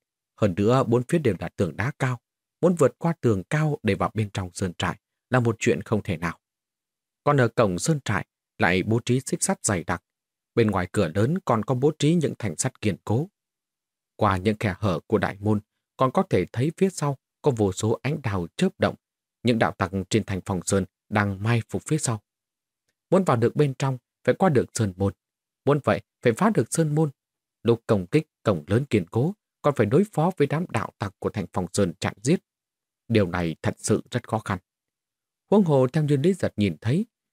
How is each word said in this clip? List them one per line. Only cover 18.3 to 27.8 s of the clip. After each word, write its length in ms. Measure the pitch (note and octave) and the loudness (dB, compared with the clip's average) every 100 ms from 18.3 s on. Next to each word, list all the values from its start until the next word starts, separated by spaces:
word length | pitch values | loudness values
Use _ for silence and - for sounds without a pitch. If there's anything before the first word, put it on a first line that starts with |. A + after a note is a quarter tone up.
| G2 E2+ - | -6 -6 -2
chớp 240 | F#3+ - | -4 0
động, 160 | F#2+ - _ _ _ _ | -2 -2 _ _ _ _
những 160 | A#2 A2+ | 0 2
đạo 120 | F2+ | 0
tặc 200 | - F#2 F#2+ F2+ | 0 -2 -2 -2
trên 140 | A2+ | -2
thành 180 | - F#2 - | -2 -6 -4
phòng 140 | F#2+ - | -6 0
sơn 200 | G2 F#2+ _ - | -2 -2 _ -4
đang 340 | G#2+ G2+ F#2+ | 0 0 -2
mai 180 | G#2+ A#2 - | -2 -2 -2
phục 120 | F#2+ - | -8 -4
phía 120 | D3+ | -4
sau. 260 | - A2 - _ _ _ _ _ _ _ _ | -2 -6 -10 _ _ _ _ _ _ _ _
Muốn 140 | F#3 | 2
vào 140 | F3 A#2+ | 2 2
được 180 | A#2+ - | 2 2
bên 180 | D3 B2+ | 0 0
trong, 180 | C3+ B2+ _ _ | -4 -4 _ _
phải 120 | - - | -4 2
qua 140 | F#3+ | 2
được 160 | B2 - | 2 0
sơn 200 | - G#2 F2+ | -2 -4 0
môn. 160 | G2 - _ _ _ _ - | -4 -4 _ _ _ _ 0
Muốn 140 | C#3+ | 0
vậy, 180 | A2 - - _ | 2 -2 -4 _
phải 120 | B2 | 0
phá 160 | A2 G#3+ | 2 2
được 200 | G#3 A#2 | 0 0
sơn 220 | - D#3 D3 | -2 0 0
môn. 160 | D#3 - _ _ _ _ | 0 -4 _ _ _ _
Lúc 200 | A#2 A#2 | 0 0